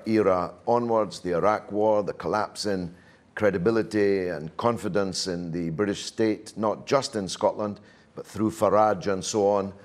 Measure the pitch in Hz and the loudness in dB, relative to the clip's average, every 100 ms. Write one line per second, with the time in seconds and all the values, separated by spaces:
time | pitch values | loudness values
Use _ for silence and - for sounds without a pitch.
0 | 110 110 95 90 87 - - 120 117 110 | 0 4 4 4 0 -6 0 0 2 0
1 | 98 - 87 85 95 107 - 101 107 104 | 0 -4 -2 2 2 0 -2 0 2 2
2 | 95 - 80 107 98 - 104 95 87 - | -2 -6 -2 -2 -2 -4 -4 -2 -4 -10
3 | - - _ - 104 95 98 113 - 104 | -20 -20 _ 0 2 4 2 2 0 2
4 | 101 98 90 78 80 - 120 117 107 101 | 2 2 -2 -6 -8 -2 0 0 -2 0
5 | 98 - 92 87 85 87 82 80 101 95 | 0 -4 -4 -4 -4 -4 -4 -2 -2 -2
6 | - - 110 101 - 95 107 90 - 139 | -8 0 0 0 -6 -4 -2 -4 0 0
7 | 123 107 90 - 104 - 104 101 - - | 0 -6 -6 0 0 0 -6 -8 -16 -20
8 | _ - - - 107 - 101 104 107 95 | _ -18 -12 -2 -2 2 4 6 4 2
9 | 87 95 87 110 101 101 95 - | -2 -2 -2 0 2 2 -2 -8